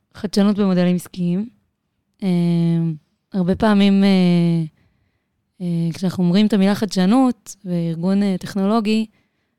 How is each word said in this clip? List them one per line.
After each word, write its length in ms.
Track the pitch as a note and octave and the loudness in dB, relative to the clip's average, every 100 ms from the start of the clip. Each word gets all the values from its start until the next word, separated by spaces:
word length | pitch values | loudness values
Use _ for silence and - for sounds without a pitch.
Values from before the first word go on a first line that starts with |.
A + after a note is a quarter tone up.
| _ | _
חדשנות 420 | - F#3+ G#3 G3+ G3+ | -12 -4 0 2 2
במודלים 400 | G3+ F3+ F3+ F3+ | 0 2 0 0
עסקיים. 540 | - F#3 F3 F3+ A3+ - _ _ _ _ _ _ | -4 -6 -4 -4 -6 -14 _ _ _ _ _ _
אה, 40 | G3 F3 E3+ E3+ E3+ E3+ E3 D3+ _ _ _ | -2 0 0 0 0 0 -2 -6 _ _ _
הרבה 220 | G3 F3+ F#3+ | -4 -2 0
פעמים, 480 | A3 G3+ G3+ G3 | 2 4 4 4
אה, 600 | G3 F#3+ F3+ F3 E3+ E3 D#3 - _ _ _ _ _ _ _ - | 4 4 4 2 2 0 -4 -10 _ _ _ _ _ _ _ -10
אה, 280 | F3 E3+ E3+ | -6 -4 -4
כשאנחנו 300 | D#3 F#3 - | -4 -4 -2
אומרים 220 | F3 F#3 G#3+ | 0 2 2
את 80 | |
המילה 220 | G#3 F#3+ G3+ | 2 0 0
חדשנות 800 | G3+ F#3+ F#3 B3+ B3+ - - - F#3 | -2 0 2 2 0 -2 -12 -14 -6
וארגון, 580 | F3 E3+ E3 F3+ G3 | -4 -4 -4 -2 0
אה, 120 | G3+ F#3 | 0 -4
טכנולוגי, 680 | - G3+ G3 A3+ G#3 A3 A3 _ _ _ _ | -6 -4 0 0 0 -2 -4 _ _ _ _